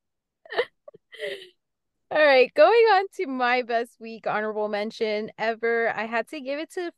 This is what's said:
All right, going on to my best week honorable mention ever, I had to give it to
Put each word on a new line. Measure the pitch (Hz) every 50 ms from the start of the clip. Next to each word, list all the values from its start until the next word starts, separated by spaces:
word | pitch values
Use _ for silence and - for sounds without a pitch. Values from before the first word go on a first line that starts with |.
| _ _ _ _ _ _ _ _ _ - 440 - - - _ _ _ - - _ _ _ - - 427 - 392 - - - _ _ _ _ _ _ _ _ _ _ _ _
All | - 302 311
right, | 294 269 254 254 - -
going | 285 302 359 427
on | 480 453 453 403 381 392 - -
to | - 370
my | 262 262 254 247 240 247 254 247
best | 220 240 226 233 233 _ _
week | 226 226 226 214 - 196
honorable | 156 208 214 214 208 214 214 214
mention | 214 202 208 226 - - 233 214 208 208 220 220 - -
ever, | 220 226 233 220 - 233 233 233 233 220 -
I | - 214
had | 226 233 233 170 -
to | - 311
give | 254 262 277 294
it | 320 - -
to | 370 349 339 -